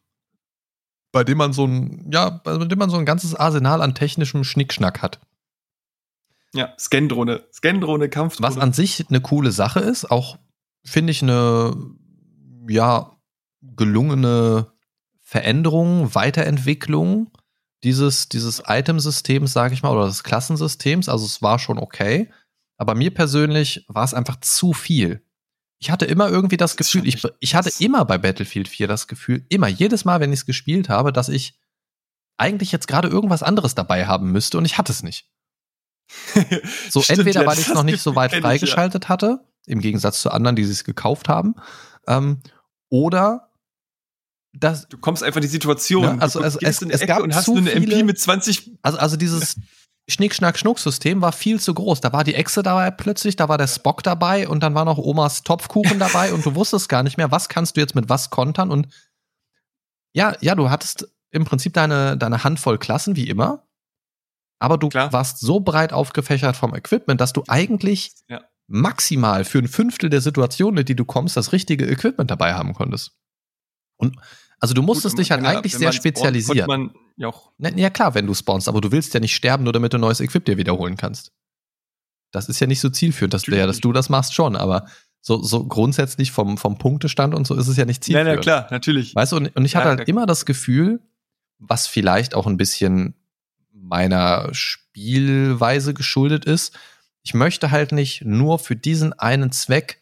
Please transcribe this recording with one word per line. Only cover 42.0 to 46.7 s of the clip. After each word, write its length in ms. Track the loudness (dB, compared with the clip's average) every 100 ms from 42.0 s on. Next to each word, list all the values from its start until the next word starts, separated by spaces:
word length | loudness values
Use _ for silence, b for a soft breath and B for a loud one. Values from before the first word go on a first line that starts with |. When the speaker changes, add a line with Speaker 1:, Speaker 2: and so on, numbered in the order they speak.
| -2
Speaker 1:
ähm, 320 | 0 0 -2 b b b _ -2
oder 600 | 0 2 2 2 0 _ _ _ _ _ _ _ _ _ _ _
dass 340 | -2 -2 -2 -10
Speaker 2:
Du 80 | -4
kommst 240 | -2 0
einfach 140 | -2 0
in 60 |
die 40 | -2
Situation, 560 | -2 0 0 2 4
Speaker 1:
Ja, 140 | 4 2
also 220 | 0 0
Speaker 2:
du 60 | -2
Speaker 1:
es, 120 | 0
Speaker 2:
gehst 140 | -2